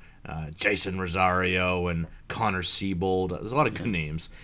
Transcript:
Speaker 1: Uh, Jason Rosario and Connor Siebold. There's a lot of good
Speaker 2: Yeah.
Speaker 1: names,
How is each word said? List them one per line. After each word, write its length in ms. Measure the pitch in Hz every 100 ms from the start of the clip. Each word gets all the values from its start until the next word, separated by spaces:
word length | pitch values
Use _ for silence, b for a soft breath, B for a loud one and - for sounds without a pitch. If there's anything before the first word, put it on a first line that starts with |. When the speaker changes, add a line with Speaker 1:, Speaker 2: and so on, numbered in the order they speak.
| b b
Speaker 1:
Uh, 260 | - 78 76
Jason 460 | 80 104 101 98 92
Rosario 880 | 92 90 92 90 92 92 92 90 87
and 180 | 82 82 b -
Connor 340 | - 110 92
Siebold. 680 | 87 - 98 90 95 92 92
There's 220 | 87 107
a 40 | 131
lot 100 | 131
of 80 |
good 120 | - 120
Speaker 2:
Yeah. 60 |
Speaker 1:
names, 380 | 90 76 80 - B